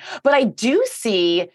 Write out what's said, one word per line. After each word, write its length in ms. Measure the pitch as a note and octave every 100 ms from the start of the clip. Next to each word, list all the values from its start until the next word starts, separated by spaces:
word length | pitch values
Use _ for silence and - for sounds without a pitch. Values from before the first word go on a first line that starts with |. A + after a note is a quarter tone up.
| - -
But 100 | C#4
I 100 | C#4
do 380 | B3 - A3+ E4 B4+
see, 600 | - A#3 F#3+ F3 E3+ F3